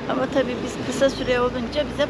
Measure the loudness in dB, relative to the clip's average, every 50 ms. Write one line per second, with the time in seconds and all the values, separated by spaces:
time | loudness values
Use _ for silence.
0 | -4 -2 -2 0 0 0 2 2 2 2 0 -4 -4 -6 -6 -6 -4 -4 0 2
1 | 2 2 2 2 0 0 2 2 2 2 0 -2 -4 -2 0 -2 -2 -2 0 0
2 | 0 0